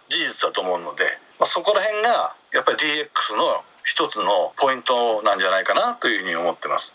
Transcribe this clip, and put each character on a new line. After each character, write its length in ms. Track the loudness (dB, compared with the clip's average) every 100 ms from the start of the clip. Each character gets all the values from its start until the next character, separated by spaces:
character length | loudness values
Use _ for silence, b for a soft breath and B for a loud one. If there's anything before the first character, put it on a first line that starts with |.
| -6
事 100 | -4
実 300 | -2 -2 -2
だ 40 |
と 80 | -2
思 160 | -2 -2
う 40 |
の 140 | -4
で、 100 | -4 -2 -4 -6 0
ま 60 |
あ、 20 | 0
そ 160 | 2
こ 100 | 2
ら 60 | 2
辺 220 | 2 0
が 320 | 2 2 -2 -8 _
や 80 | -2
っ 40 |
ぱ 80 | 0
り 60 | 0
デ 80 | 0
ィ 80 | -2
ー 20 |
エ 40 |
ッ 60 | -4
ク 140 | -4
ス 100 | -2 0
の 280 | 0 -2 -6 -8
一 240 | -4 -2 -2
つ 80 | -2
の 360 | 0 2 0 0
ポ 160 | 0
イ 40 | 0
ン 60 |
ト 400 | 0 2 2 2
な 120 | 2
ん 40 | 2
じ 80 | 2
ゃ 40 |
な 100 | 2
い 40 |
か 100 | 2
な 200 | 2 0
と 140 | 0 -2
い 100 | -2
う 40 |
ふ 40 | -2
う 20 |
に 80 | -2
思 160 | -2
っ 40 | -2
て 120 | -4
ま 100 | -4
す。 140 | -4